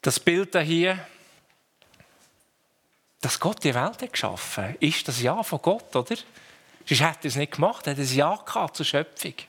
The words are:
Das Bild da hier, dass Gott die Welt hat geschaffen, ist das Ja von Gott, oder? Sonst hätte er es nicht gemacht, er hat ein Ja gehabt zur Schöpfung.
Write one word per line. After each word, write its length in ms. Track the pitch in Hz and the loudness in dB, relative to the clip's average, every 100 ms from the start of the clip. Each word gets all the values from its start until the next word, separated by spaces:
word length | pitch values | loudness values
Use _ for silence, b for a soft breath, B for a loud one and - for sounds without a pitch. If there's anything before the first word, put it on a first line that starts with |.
Das 180 | - - | 0 2
Bild 340 | - 175 196 | 2 2 2
da 60 | 185 | 0
hier, 440 | 156 165 180 185 160 B B B B _ _ _ _ _ - _ _ _ _ _ _ _ _ _ _ _ | 2 2 2 0 -8 B B B B _ _ _ _ _ -20 _ _ _ _ _ _ _ _ _ _ _
dass 200 | 127 - | -4 -2
Gott 240 | 180 214 | -2 0
die 100 | 151 | 0
Welt 280 | 123 151 233 | 2 -2 -4
hat 100 | 254 | -8
geschaffen, 640 | - 101 92 - - 98 135 | -4 -4 -4 -8 -6 -6 0
ist 300 | 156 - - | 0 0 -2
das 120 | 123 | 0
Ja 220 | 120 190 | 0 0
von 180 | 220 151 | -2 0
Gott, 360 | - - - 131 | 2 2 0 -2
oder? 180 | 123 226 - B B B B B - | 0 -6 -6 B B B B B 0
Sonst 140 | 127 | 4
hätte 200 | 156 156 | 4 2
er 60 | 151 | -4
es 80 | 127 | -2
nicht 180 | 147 | -4
gemacht, 320 | - 170 233 - | 2 0 2 -4
er 80 | |
hat 40 | 139 | -2
ein 160 | 139 | 0
Ja 220 | 131 147 202 | 2 2 0
gehabt 400 | - 226 165 - | -4 -2 -2 -2
zur 80 | |
Schöpfung. 500 | 151 143 156 - - - | 0 0 -2 -8 -10 -10